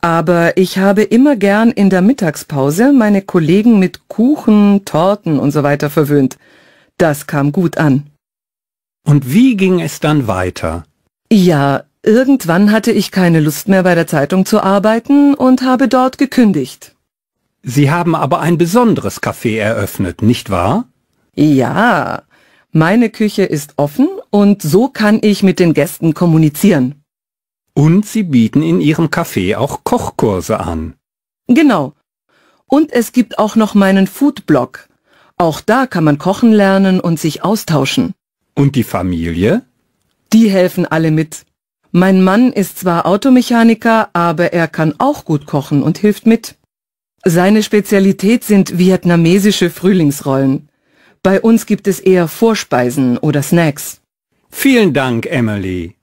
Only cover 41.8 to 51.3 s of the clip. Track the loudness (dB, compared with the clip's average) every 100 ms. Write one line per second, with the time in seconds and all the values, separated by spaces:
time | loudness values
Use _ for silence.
41.8 | _ 0 2 4 4 4 2 0 -6 -4
42.8 | -4 -2 0 0 2 2 2 2 2 2
43.8 | 0 0 -2 -2 -2 0 -2 0 -4 -2
44.8 | -4 0 -2 -2 -4 -4 -2 -6 -2 -2
45.8 | -2 0 0 0 0 0 -2 -20 _ _
46.8 | _ _ _ _ -2 0 2 2 0 -2
47.8 | 0 0 0 0 0 0 2 0 0 0
48.8 | 2 2 2 2 2 2 2 0 -2 -2
49.8 | 0 2 0 -2 -4 -2 0 -2 -8 _
50.8 | _ _ _ _ 0